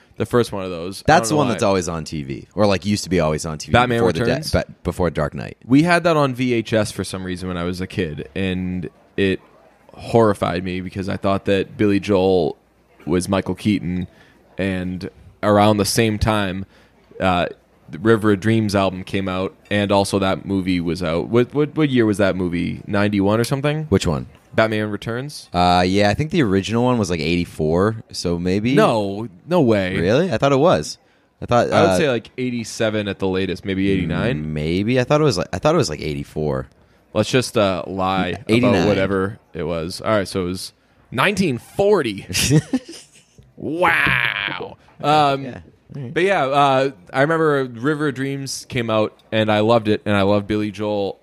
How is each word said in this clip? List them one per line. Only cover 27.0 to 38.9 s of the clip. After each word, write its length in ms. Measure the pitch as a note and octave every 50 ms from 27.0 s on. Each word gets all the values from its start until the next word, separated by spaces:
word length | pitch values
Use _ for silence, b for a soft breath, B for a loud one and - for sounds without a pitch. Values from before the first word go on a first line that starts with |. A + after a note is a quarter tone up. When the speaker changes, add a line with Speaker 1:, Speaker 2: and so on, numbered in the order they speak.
| G#2 D#2+
Speaker 2:
like, 80 | F2+ E2
eighty-four, 840 | D2 D#2 E2+ F2 E2+ - - - D#2 D#2 D#2+ F2 F#2+ G#2+ A2+ A2 - - -
so 260 | - - F2+ F2 F2
maybe? 360 | F2 F2+ F#2 G#2 G#2 A#2+ C3+
Speaker 1:
No, 520 | G3+ A3 F#3 B2+ A2 G2+ G2 G2 G2+ A2+ A2+ F2+ - - -
no 120 | E3+ F3+
way. 360 | D3 A#2 A2 G2+ F#2+ F#2 F#2+
Speaker 2:
Really? 360 | F#2+ E2 F#2 A2 C#3 F3+ F#3+ C#3
I 60 | -
thought 140 | - C#3 C#3+
it 80 | C3
was. 380 | C#3+ F3+ D3+ E2+ D2+ - - - b b b b b b b - -
I 40 |
thought, 260 | - A#2+ A#2+ G#2 C2+ -
Speaker 1:
I 80 | - G#2+
would 80 | F#2+
Speaker 2:
uh, 60 | F#2 F#2
Speaker 1:
say, 100 | E3+ C#3+
like, 220 | B2 A2+ A2+ - _ -
eighty-seven 720 | B2+ B2+ A#2+ A#2+ A2 - - - A#2 A2 G#2+ A2 G#2 G2+
at 100 | F#2+ -
the 80 | G2 F#2+
latest, 360 | F#2 F#2 F#2+ F#2 E2+ F2 -
maybe 260 | G2 F#2+ F#2+ F#2+ G2
eighty-nine. 640 | F#2+ F#2+ F2 D#2 D#2 F2 G2 A#2 C3+ D2+ D2+ D#2 D#2
Speaker 2:
Maybe. 440 | D2+ D2+ D#2+ E2+ F#2 G#2 A2 B2+ B2+
I 40 | B2
thought 160 | - D3 D3+
it 40 | D#3
was, 140 | D3 G#2+ F2
like, 100 | - - -
I 60 | F#2
thought 160 | - D3+ D#3+
it 40 | F3
was, 120 | B2 D#2+
like, 100 | D#2 C#2+
eighty-four. 680 | C#2+ D2+ D2 C#2+ D2 - - D#2+ D#2 D2+ C#2 C2 C2 - _ b b b b b b b -
Speaker 1:
Let's 180 | - G#2+ -
just, 280 | - C3 A#2+ - - A#2
uh, 240 | G#2 G2 F#2 E2+ - -
lie 560 | F#2 F#2+ F#2 F#2 F#2+ F#2+ F#2 F2+ F2 - - -
Speaker 2:
Eighty-nine. 260 | G#2+ A#2 B2 B2 -
Speaker 1:
about 120 | F#2+ E2+
whatever 500 | G#2